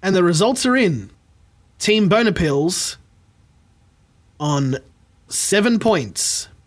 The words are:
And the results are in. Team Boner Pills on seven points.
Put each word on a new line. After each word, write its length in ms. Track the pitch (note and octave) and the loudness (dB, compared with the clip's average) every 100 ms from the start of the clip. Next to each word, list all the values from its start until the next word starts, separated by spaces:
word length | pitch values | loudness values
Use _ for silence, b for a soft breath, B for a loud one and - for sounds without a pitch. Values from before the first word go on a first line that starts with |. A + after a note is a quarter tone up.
And 140 | F#3 F#3+ | 0 2
the 80 | |
results 420 | F3 E3 G#3 B3+ C4 | 2 2 2 0 0
are 100 | B3+ | 2
in. 340 | A3+ C#3 G2 - _ _ _ _ _ _ | 2 -2 -8 -20 _ _ _ _ _ _
Team 300 | - G#3+ G3+ | 0 2 4
Boner 240 | G#3 A#3 | 2 2
Pills 640 | G3 E3 C#3 D#3 F#3 - - _ _ _ _ _ _ _ _ _ _ _ _ _ _ | 0 0 0 -2 -2 -6 -10 _ _ _ _ _ _ _ _ _ _ _ _ _ _
on 360 | D3 C#3+ C#3 B2+ - _ _ _ _ | -2 -2 -2 -4 -8 _ _ _ _
seven 500 | - - G3+ G#3+ A#3 | -6 -2 0 2 2
points. 720 | A3+ G3+ A#2 - - - - - | 2 0 -2 -6 -6 -6 -8 -18